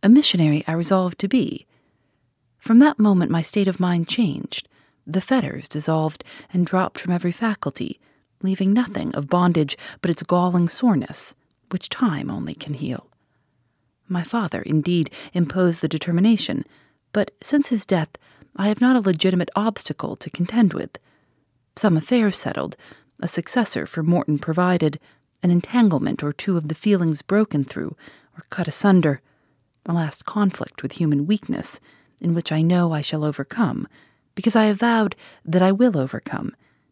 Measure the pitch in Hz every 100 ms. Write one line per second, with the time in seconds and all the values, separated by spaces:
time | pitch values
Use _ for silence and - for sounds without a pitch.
0 | 196 254 294 180 156 147 - 165 165 190
1 | 185 175 196 262 202 - - _ _ _
2 | _ _ _ _ _ _ - 226 294 294
3 | 208 190 175 165 160 - 190 180 180 175
4 | 165 - 214 139 - - - _ _ _
5 | - 175 - 262 156 - - 151 151 160
6 | 156 156 - - - 180 180 185 185 -
7 | - 175 175 170 226 208 - - - -
8 | _ _ _ _ 190 190 190 208 240 202
9 | - - 143 180 180 165 147 - - -
10 | - 170 - 180 180 180 170 - 247 180
11 | 131 - - - _ _ _ 185 - -
12 | 240 147 - - - - - 143 147 127
13 | - _ _ _ _ _ _ _ _ _
14 | _ 180 165 233 202 - - 156 151 175
15 | 156 - - 180 165 190 180 165 156 160
16 | - 170 208 220 - - - _ _ _
17 | _ - 202 _ - 294 277 226 - 185
18 | 156 - _ _ - - 196 214 247 254
19 | 190 170 185 185 175 - 214 208 - -
20 | - - - - 175 233 214 - - -
21 | _ _ _ _ _ _ _ - 214 160
22 | 156 247 214 - - - 67 - - -
23 | _ _ 175 - 170 - 233 - - -
24 | 160 175 - 147 - 165 180 180 156 147
25 | _ _ _ _ 175 175 - 247 220 156
26 | - - 147 151 - 180 151 156 214 196
27 | 170 151 - 202 214 147 135 - 78 -
28 | - - _ - - - 170 - 202 185
29 | 160 139 _ _ _ _ _ _ - 170
30 | 156 - - 214 202 - - - 135 -
31 | 160 143 151 214 - - - - _ _
32 | _ _ 175 170 - 156 160 180 175 156
33 | 143 156 151 147 139 - 202 - - _
34 | _ _ _ - 214 226 214 202 240 233
35 | 214 - - - - 170 185 196 247 175
36 | 135 - - - - - _ _ _